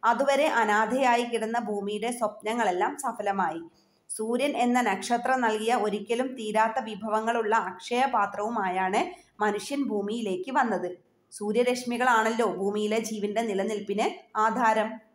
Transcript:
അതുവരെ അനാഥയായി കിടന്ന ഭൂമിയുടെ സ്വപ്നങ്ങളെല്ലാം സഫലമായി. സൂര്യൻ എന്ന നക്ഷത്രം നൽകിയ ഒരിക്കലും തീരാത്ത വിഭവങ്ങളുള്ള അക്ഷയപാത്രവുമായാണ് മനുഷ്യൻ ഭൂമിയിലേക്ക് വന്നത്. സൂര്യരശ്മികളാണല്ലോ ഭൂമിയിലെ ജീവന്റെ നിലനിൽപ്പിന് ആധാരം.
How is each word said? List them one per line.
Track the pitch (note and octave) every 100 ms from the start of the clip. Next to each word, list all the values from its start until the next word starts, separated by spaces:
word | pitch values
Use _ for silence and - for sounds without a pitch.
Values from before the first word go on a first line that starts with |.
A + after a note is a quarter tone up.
| A3
അതുവരെ | A#3 C#4 C#4 D4+ -
അനാഥയായി | G#3+ G#3 A3 B3 B3+ A#3+ A#3+
കിടന്ന | A#3 A3 A#3
ഭൂമിയുടെ | G#3+ G3+ G3 G#3 A3 B3
സ്വപ്നങ്ങളെല്ലാം | A3 - G#3+ A#3 G#3+ F3+ G#3+ D4
സഫലമായി. | C4 A3+ G3+ G3 F3 E3 E3 _ _ _ _
സൂര്യൻ | - A3 A#3+ C#4 -
എന്ന | A#3+ A#3+
നക്ഷത്രം | A#3 G3 - A#3+ B3 B3+
നൽകിയ | A#3 A3 A3 A#3+ G#3
ഒരിക്കലും | G3+ G3+ A#3 C4 B3+
തീരാത്ത | G#3+ G#3+ A3 A3 A3+
വിഭവങ്ങളുള്ള | G#3+ A3 G#3+ A3 A#3+ G#3+ A3 F#3
അക്ഷയപാത്രവുമായാണ് | F#3 - A#3+ C4 B3 G3+ - G#3 A#3 F#3+ F#3 F#3 G#3 F4 - - _
മനുഷ്യൻ | G#3 G#3 - C#4 B3+
ഭൂമിയിലേക്ക് | G#3+ G3+ A#3 G#3+ F#3 C4 C4+
വന്നത്. | B3 F#3+ F3 F3+ _ _ _
സൂര്യരശ്മികളാണല്ലോ | - G#3 G#3+ B3 B3 A#3+ A#3+ B3+ A#3 A3 A3+ A3+ F3+
ഭൂമിയിലെ | G3 G#3 G#3 A3 A3
ജീവന്റെ | A3 G3+ G#3 A#3
നിലനിൽപ്പിന് | G3 G3+ G#3 G3+ G3+ C4+ - - G#3+ A3
ആധാരം. | A3 A#3 A3 A3 A#3+ -